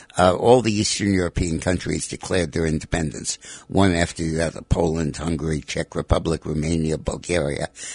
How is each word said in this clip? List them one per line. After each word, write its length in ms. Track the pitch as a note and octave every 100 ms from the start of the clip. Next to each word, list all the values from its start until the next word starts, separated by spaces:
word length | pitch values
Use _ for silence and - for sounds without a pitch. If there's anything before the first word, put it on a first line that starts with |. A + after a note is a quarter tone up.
| - -
Uh, 180 | F#2 F#2
all 260 | A#2 B2+
the 120 | A2+
Eastern 400 | G#2 G#2 - G2+
European 460 | F#2+ F2 - F2 D#2+
countries 480 | F2+ F#2 - E2 -
declared 440 | - - F#2 E2
their 140 | D2+ E2
independence, 720 | D#2 - E2+ D#2 - - - - - -
one 260 | G2 G2
after 300 | E2+ E2+ -
the 200 | E2 D#2
other. 180 | E2 -
Poland, 520 | - - E2+ E2 D2+ -
Hungary, 460 | D#2+ D#2+ D#2+ D2+
Czech 340 | - - - E2+
Republic, 500 | - D#2+ E2+ D#2+ D#2+
Romania, 520 | D2+ D#2 E2 D#2 D2+
Bulgaria, 720 | - - - F2 D2 D2 D#2 - -